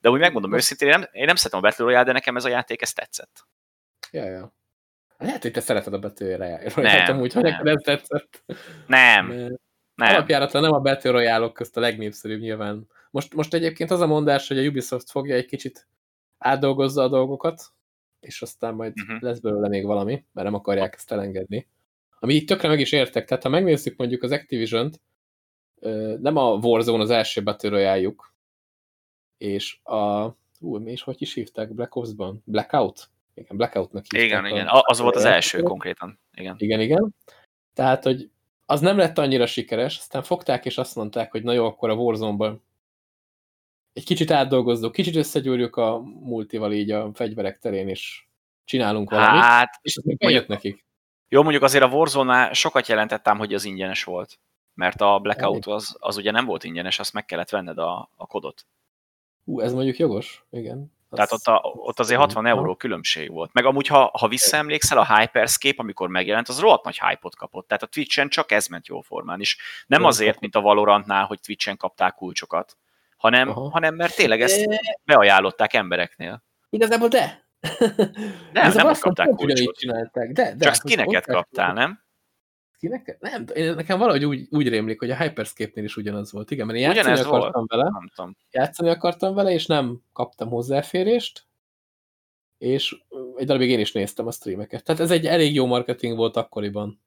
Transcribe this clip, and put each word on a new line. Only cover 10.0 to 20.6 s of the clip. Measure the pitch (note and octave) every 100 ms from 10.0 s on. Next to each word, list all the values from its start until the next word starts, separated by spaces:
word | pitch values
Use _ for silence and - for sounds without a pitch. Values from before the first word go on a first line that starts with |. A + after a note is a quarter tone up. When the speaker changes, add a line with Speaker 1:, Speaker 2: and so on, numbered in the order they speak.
| A2+
Speaker 2:
alapjáraton | F#2+ D#3 C#3+ C#3 C#3
nem | D#3+
a | D3
Battle | C3+ C3+ C3
Royale-ok | B2 A#2 A2+ A#2
közt | - A#2 -
a |
legnépszerűbb | A#2+ G#2+ G#2+ G#2 G#2+ G#2+
nyilván. | A2+ A2 G#2 G#2 A2 _ _
Most, | C#3 -
most | D#3 D#3
egyébként | E3+ E3 D#3+ E3
az | F3+
a | E3+
mondás, | D3+ D3+ C#3 -
hogy | C3+
a | C#3
Ubisoft | C3+ A#2+ B2+ -
fogja | - C#3
egy | B2+ B2+
kicsit | C3+ C3+ - _ _ _ _ _ _
átdolgozza | B2+ C3+ C#3 C3+ C3+ C#3
a | C3
dolgokat, | C3 C3 C#3 E3 E3 - _ _ _ _ _
és | - -
aztán | A#2+ - A2+
majd | A2 A2+
Speaker 1:
Mhm. | G#2+ G2+ A2
Speaker 2:
lesz | B2 A#2+
belőle | A2+ G#2 G#2
még | G2+
valami, | G2+ G#2 G2+ C#3 _
mert | - F#2+
nem |
akarják | G#2